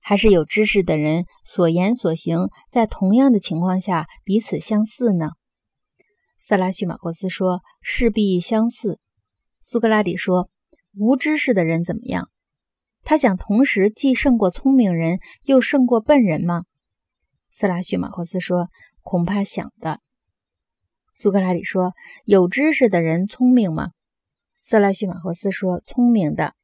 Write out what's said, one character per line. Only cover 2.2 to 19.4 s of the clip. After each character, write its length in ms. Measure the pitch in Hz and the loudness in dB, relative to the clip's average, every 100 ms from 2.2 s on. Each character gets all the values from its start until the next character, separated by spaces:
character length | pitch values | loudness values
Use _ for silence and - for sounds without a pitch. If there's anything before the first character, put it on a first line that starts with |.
| - 165 185 - _ | -4 -2 -4 -8 _
在 200 | 254 220 | -2 -2
同 260 | - 190 | 0 2
样 180 | 220 277 | 4 4
的 60 | 226 | 4
情 220 | - 160 | 0 -2
况 200 | 180 185 | -2 -2
下 280 | 185 175 156 - | -2 -4 -4 -14
彼 160 | - 196 | -2 -2
此 180 | 220 156 | -2 -8
相 260 | - 214 | -2 -2
似 280 | 214 - 247 | -2 -2 0
呢？” 180 | 185 156 165 _ _ _ _ _ _ _ _ _ _ | 0 -2 -8 _ _ _ _ _ _ _ _ _ _
色 160 | - 202 | -2 0
拉 160 | 185 | 0
叙 120 | 190 | -4
马 120 | 185 170 | -6 -6
霍 160 | 170 | -8
斯 180 | 165 185 | -8 -8
说 300 | - 185 180 _ _ | -4 -2 -2 _ _
，“势 300 | - - 240 | -12 -2 0
必 300 | 214 208 180 | 2 0 0
相 280 | 175 220 226 | 0 0 0
似。” 300 | - 220 - _ _ _ _ _ _ | -2 -6 -8 _ _ _ _ _ _
苏 160 | - 233 | -6 -6
格 80 | 226 | -2
拉 160 | 214 | -2
底 140 | 190 175 | 0 -4
说 340 | - 180 180 _ _ _ _ 196 | -2 -2 -2 _ _ _ _ -4
，“无 160 | 208 | 0
知 220 | 262 302 302 | 0 0 -2
识 180 | 285 | 0
的 100 | 202 | 0
人 200 | 165 165 | 2 -2
怎 100 | 170 | -4
么 80 | 170 - | -6 -6
样？ 220 | - - _ _ _ _ _ _ _ | -8 -8 _ _ _ _ _ _ _
他 120 | - 302 | -2 2
想 200 | 247 185 | 2 0
同 280 | - 208 | -2 2
时 260 | 269 - 196 | 2 2 0
既 260 | 214 277 247 | 0 -2 0
胜 200 | 285 240 | 2 2
过 120 | 196 | 2
聪 240 | - 269 | 0 2
明 180 | 269 214 | 4 4
人， 280 | 170 165 180 - - | 2 -2 -2 -8 -20
又 160 | - 269 | 2 2
胜 260 | 247 285 247 | 4 2 2
过 140 | 233 | 0
笨 220 | 220 294 | 4 4
人 220 | 214 151 | 4 0
吗？” 200 | 170 175 175 _ _ _ _ _ _ _ _ | -2 -4 -6 _ _ _ _ _ _ _ _
色 160 | - 202 | -4 -2
拉 120 | 175 | -2
叙 160 | 185 185 | -4 -4
马 140 | 180 | -6
霍 140 | 185 | -8
斯 160 | 170 185 | -8 -8
说 280 | - 180 175 _ _ _ | -2 -2 -2 _ _ _
，“恐 220 | - 180 | -6 -2
怕 200 | 175 202 | 0 -2